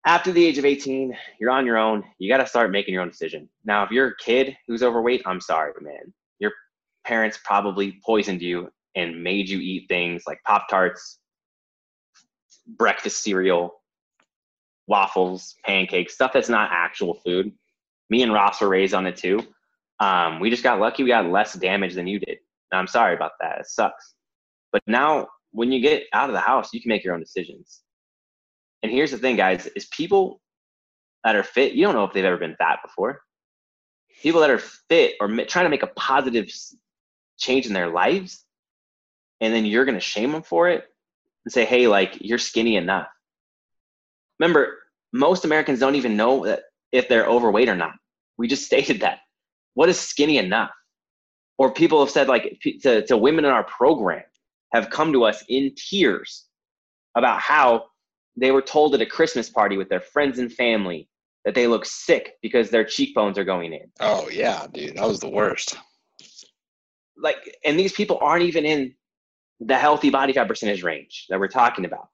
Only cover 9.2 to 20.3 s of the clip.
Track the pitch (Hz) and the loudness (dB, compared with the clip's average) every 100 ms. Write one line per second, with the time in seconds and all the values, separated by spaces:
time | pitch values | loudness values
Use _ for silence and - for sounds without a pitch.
9.2 | 87 101 95 95 82 92 - 90 87 85 | -4 -4 -4 -6 -6 -8 -4 -4 -4 -6
10.2 | - - - 104 - 95 92 - - - | -10 -10 -2 -2 0 0 0 -2 -20 -20
11.2 | _ _ _ _ _ _ _ _ _ _ | _ _ _ _ _ _ _ _ _ _
12.2 | _ _ _ _ - 110 113 - 104 - | _ _ _ _ -20 0 0 0 -6 -6
13.2 | 107 92 92 87 87 - _ _ _ _ | -2 0 2 2 0 -10 _ _ _ _
14.2 | _ _ _ _ _ _ - 104 95 95 | _ _ _ _ _ _ 0 2 2 0
15.2 | 92 92 - - - 98 92 92 85 - | -2 -2 -14 -10 -2 -2 0 -2 -4 -2
16.2 | 131 139 120 113 104 87 85 - 90 85 | 0 2 2 0 0 -2 -4 -4 -6 -4
17.2 | 87 90 104 _ _ _ _ _ _ 113 | -2 -2 -2 _ _ _ _ _ _ 0
18.2 | 120 107 101 - 101 95 95 95 92 87 | 2 4 2 2 0 2 2 0 -4 -6
19.2 | 90 101 117 _ _ _ _ - 101 90 | -2 -2 -4 _ _ _ _ -2 0 2
20.2 | 85 | 0